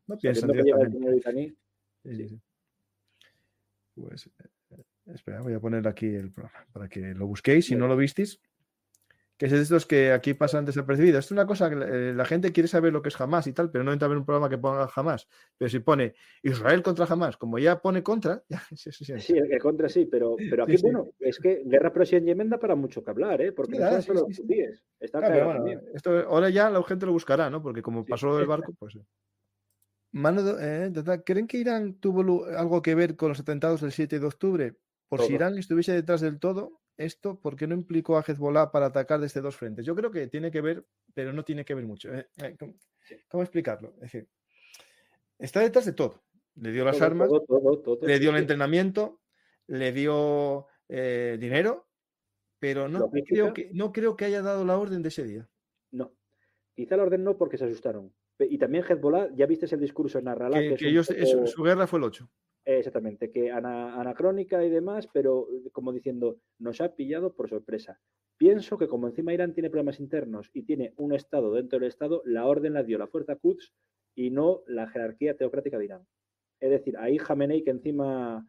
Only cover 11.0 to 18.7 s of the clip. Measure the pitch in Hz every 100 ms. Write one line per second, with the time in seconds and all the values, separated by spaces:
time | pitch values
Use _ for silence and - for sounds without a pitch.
11 | 175 139 - 202 196 202 165 143 123 127
12 | 127 123 127 170 185 170 165 175 165 151
13 | 151 - 131 170 147 127 170 135 131 143
14 | 147 147 143 147 143 127 135 135 131 -
15 | 156 123 - _ _ - 123 123 156 147
16 | 117 _ - _ 139 120 120 175 185 170
17 | 170 170 160 - 117 117 160 175 190 185
18 | 185 220 160 202 - 180 -